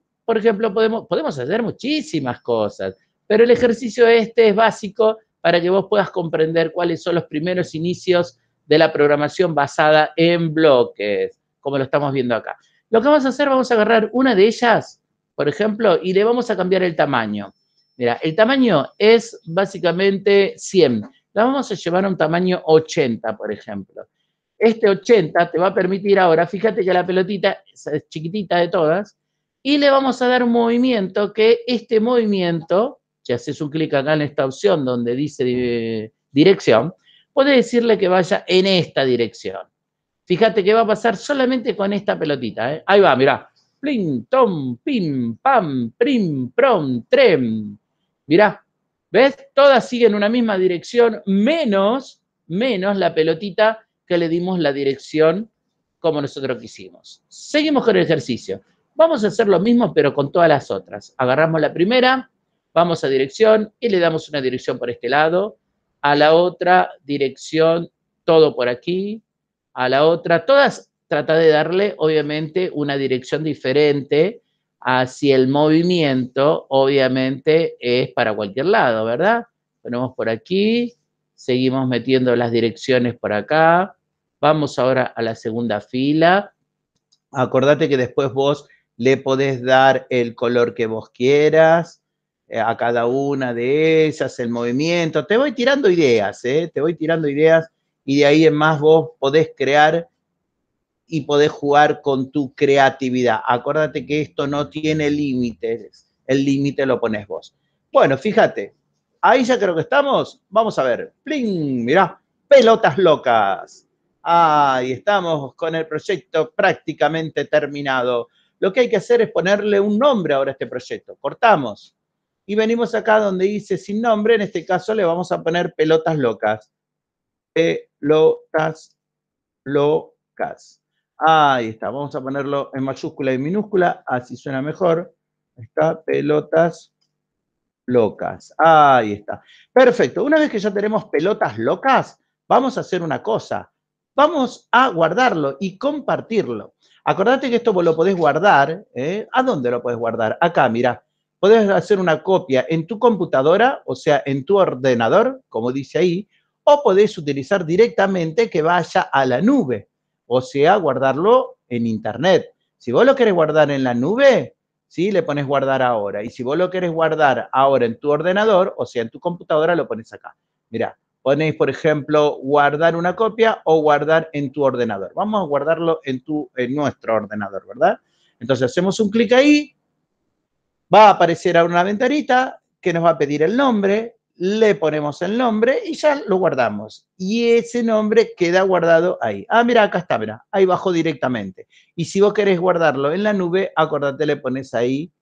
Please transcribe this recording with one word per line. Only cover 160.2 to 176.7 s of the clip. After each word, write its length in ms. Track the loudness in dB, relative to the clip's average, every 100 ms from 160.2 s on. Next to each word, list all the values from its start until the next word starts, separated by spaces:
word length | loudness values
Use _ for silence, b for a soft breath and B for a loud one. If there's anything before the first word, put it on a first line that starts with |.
| -4
o 120 | -4
sea, 380 | -2 0 2 2
guardarlo 800 | 0 -2 -2 0 2 2 0 -14 -10
en 180 | -6 -4
internet. 680 | -6 -8 -4 2 0 0 _ _ _
Si 160 | -4
vos 120 | 2 2
lo 100 | 2
querés 180 | 2
guardar 360 | 2 2 2 2
en 140 | 0
la 100 | -2
nube, 640 | -2 -2 2 4 2 -2 _ _ _ _
¿sí? 240 | -6 -2
Le 120 | -2
pones 220 | -2 -4 -2
guardar 360 | -2 0 0
ahora. 420 | 0 -2 -4 -6
Y 60 | -10
si 140 | -8
vos 140 | -6 -2
lo 120 | -2
querés 220 | -4 -4
guardar 580 | -2 -2 2 2 2 -2
ahora 340 | 0 2 2 0
en 140 | -4
tu 120 | -4
ordenador, 640 | -2 0 0 2 2 0 -4
o 80 | -8
sea, 160 | -6
en 80 | -8
tu 100 | -8
computadora, 560 | -10 -8 -4 -2 0 -2
lo 140 | -4
pones 240 | -8 -12
acá. 240 | -20 -20 -20 _ _ _
Mirá, 280 | -8 -8 -8 _ _
ponéis, 320 | -2 0 -2 -2
por 140 | -4
ejemplo, 680 | -2 -2 -2 0 0 0 -2
guardar 520 | -2 2 2 2 0 0
una 200 | -4 -2
copia 460 | -4 0 0 0
o 180 | 0 2
guardar 480 | 4 0 2 0 -2
en 180 | -8 -8
tu 100 | -2
ordenador. 520 | -2 0 -4 -4 -8 -8
Vamos 260 | -4 -4
a 60 | -2
guardarlo 540 | -4 -2 -2 -2 -2
en 180 | -4 -8
tu, 300 | -6 -8 -8 -6
en 200 | -4